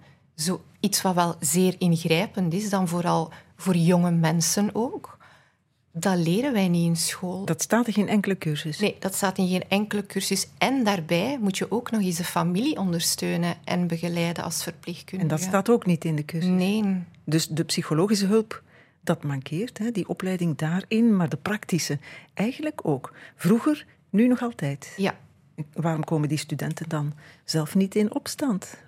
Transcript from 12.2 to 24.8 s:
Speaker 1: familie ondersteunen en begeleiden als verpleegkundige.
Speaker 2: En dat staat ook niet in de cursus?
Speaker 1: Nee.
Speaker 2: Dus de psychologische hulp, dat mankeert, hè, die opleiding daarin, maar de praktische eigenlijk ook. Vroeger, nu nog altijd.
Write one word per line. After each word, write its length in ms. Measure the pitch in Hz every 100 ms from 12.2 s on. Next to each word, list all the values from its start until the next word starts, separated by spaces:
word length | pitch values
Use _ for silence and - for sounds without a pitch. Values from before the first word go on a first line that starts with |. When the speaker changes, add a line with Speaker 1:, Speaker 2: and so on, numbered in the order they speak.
Speaker 1:
familie 540 | 170 180 170 180 262 -
ondersteunen 800 | 190 170 - - 180 175 175 170
en 240 | - 180 175
begeleiden 560 | 165 175 170 170 170
als 200 | 165 165
verpleegkundige. 680 | - - - 175 - 190 160
Speaker 2:
En 60 | 156
dat 100 | 185
staat 220 | 196 196
ook 160 | 233 185
niet 200 | 165 165
in 100 | 151
de 100 | 151
cursus? 240 | 165 180
Speaker 1:
Nee. 540 | 185 185 214 202 185 175 -
Speaker 2:
Dus 240 | - 160 -
de 160 | 156
psychologische 640 | 165 - - 156 202 208 190
hulp, 360 | 220 220 - _ - - _
dat 200 | - 165
mankeert, 540 | 147 139 131 151 247 -
hè, 140 | 220
die 160 | 214 -
opleiding 500 | 175 185 185 170 143
daarin, 580 | 156 180 - 220 233 196
maar 140 | 156
de 80 | -
praktische 640 | - 208 - 165 - 143 - - -
eigenlijk 460 | - 208 277 302 302 -
ook. 260 | 131 - - - -
Vroeger, 500 | 170 226 302 302 - _ _
nu 180 | 196 247
nog 140 | 240
altijd. 520 | 240 233 143 143